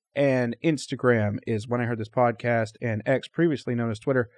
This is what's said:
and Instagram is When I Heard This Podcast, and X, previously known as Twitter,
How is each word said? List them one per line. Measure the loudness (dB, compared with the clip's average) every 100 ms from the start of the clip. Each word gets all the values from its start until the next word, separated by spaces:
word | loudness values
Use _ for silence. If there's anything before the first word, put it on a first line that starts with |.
| _ 0
and | 2 2 0 0
Instagram | 0 0 -4 0 2 4 2 -2 -4
is | -4 -2
When | -4
I | -2
Heard | -4
This | -4
Podcast, | 2 2 0 0 0 -2 -4
and | -4 -4
X, | -2 -2 -2
previously | 0 0 0 -4
known | -4 -2
as | -4
Twitter, | -2 0 -2